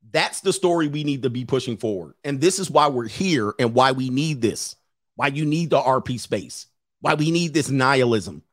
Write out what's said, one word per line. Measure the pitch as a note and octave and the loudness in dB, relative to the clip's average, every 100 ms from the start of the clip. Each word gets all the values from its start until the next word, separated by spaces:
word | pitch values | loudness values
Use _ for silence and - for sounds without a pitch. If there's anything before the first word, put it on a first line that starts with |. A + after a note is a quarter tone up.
| A2 | -2
That's | D#3 E3+ - | -2 -2 -2
the | F#3+ | -2
story | F#3 F3+ E3+ D3+ | 0 2 2 0
we | D3 | -2
need | D3 C3+ | -4 -2
to | B2+ | -4
be | A#2+ | -4
pushing | A#2+ C3 A#2+ A2 | -2 -2 -2 -4
forward. | A2+ F#2+ D#2+ _ | -4 -4 -8 _
And | C#3+ C#3 | -6 0
this | E3 F#3+ | 0 0
is | E3 | 0
why | D3 D3 | 2 4
we're | B2+ A2+ | 0 -6
here | - F#3+ D3 G#2 - | -2 0 0 0 0
and | A#2+ | 2
why | A#2 C3 | 4 4
we | C3 B2+ | 2 -2
need | B2+ D#3+ C#3 | -2 -2 0
this, | A2 - - - _ _ _ - | -2 -2 -10 -14 _ _ _ -4
why | C#3 | -2
you | C#3+ | 0
need | D3+ D#3 E3 | -2 -2 2
the | C#3+ | 2
R | B2+ C3 | 4 0
P | - A#2+ | 0 -8
space, | - G#2+ - - - _ _ _ | -4 -6 -6 -16 -20 _ _ _
why | D3 | 0
we | D3+ D3+ | 2 2
need | E3+ E3+ | 0 0
this | D3 C3+ | 0 0
nihilism | C3+ C3 C#3 B2 A2+ F#2+ D2 _ | 2 4 4 4 2 -2 -14 _